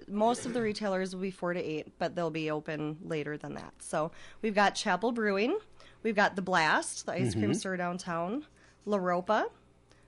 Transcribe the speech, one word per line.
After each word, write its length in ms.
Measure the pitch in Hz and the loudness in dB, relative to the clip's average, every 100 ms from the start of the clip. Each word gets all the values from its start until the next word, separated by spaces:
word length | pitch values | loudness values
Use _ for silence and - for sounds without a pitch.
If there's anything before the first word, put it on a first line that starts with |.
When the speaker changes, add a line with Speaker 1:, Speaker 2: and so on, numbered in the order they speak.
| - | -6
Speaker 1:
most 360 | 202 226 240 254 | 2 2 2 -2
of 60 | |
the 80 | 240 | -2
retailers 540 | 220 208 208 185 190 185 | -2 -2 -2 0 -2 -4
will 60 | |
be 100 | 190 | -6
four 220 | 185 175 | -4 -2
to 60 | 175 | -2
eight, 240 | 151 156 - - | -2 -4 -6 -4
but 140 | 170 180 | -4 -2
they'll 140 | 165 | -2
be 220 | 160 156 | -2 -2
open 460 | 151 151 151 151 156 165 | -2 -4 -4 -4 -6 -6
later 320 | 160 147 147 | -4 -4 -6
than 160 | 147 | -8
that. 200 | 143 - - | -10 -12 -16
So 320 | - 170 160 - - - | -6 -2 -2 -6 -18 -6
we've 120 | 226 | -2
got 220 | 202 202 - | 4 4 4
Chapel 380 | 214 180 233 | 0 2 2
Brewing, 440 | 233 208 196 240 427 - - - - | 0 2 2 2 0 -4 -20 -20 -6
we've 120 | 220 208 | 0 4
got 200 | 196 190 | 4 2
The 60 | |
Blast, 640 | 190 180 156 226 330 - - | 2 4 6 4 2 -6 -4
the 80 | |
ice 180 | 156 123 | -2 0
cream 100 | 92 104 | 2 2
Speaker 2:
Mm-hmm. 80 | |
Speaker 1:
store 240 | 220 196 180 | 2 0 -2
downtown, 680 | 175 175 185 170 175 254 302 - - _ - | -2 -4 -4 -2 -2 -4 -6 -20 -20 _ -2
La 120 | 208 | 0
Ropa, 480 | 180 175 185 214 427 - - _ _ - | 2 0 2 2 2 -6 -20 _ _ -20